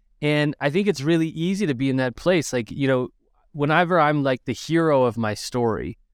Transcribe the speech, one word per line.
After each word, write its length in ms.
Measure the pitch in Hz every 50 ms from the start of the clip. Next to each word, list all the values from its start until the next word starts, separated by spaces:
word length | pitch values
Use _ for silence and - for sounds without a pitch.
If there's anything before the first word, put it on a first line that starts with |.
| _ _ _ _
And 320 | 151 147 147 147 147 151 143 -
I 80 | 143 143
think 160 | 139 190 208 208
it's 120 | 180 139
really 280 | 135 156 170 165 160 160
easy 380 | 147 156 165 180 196 190 214
to 80 | 156 135
be 140 | 113 135 135
in 80 | 131
that 200 | 131 131 127 117
place. 360 | - - 175 190 165 135 -
Like, 180 | - 123 110 -
you 160 | - - 139
know, 220 | 135 131 127 127 - - _ _ _ _ _ _ _
whenever 460 | - 147 143 147 156 170 180 165 185 170
I'm, 240 | 147 147 151 147
like, 220 | 139 135 131 123 -
the 80 | -
hero 520 | 117 - - - 156 165 165 160 143 135 127
of 120 | 120 107
my 180 | 117 113 107 104
story, 640 | - - - - 123 120 113 107 67 62 85 113 - _ _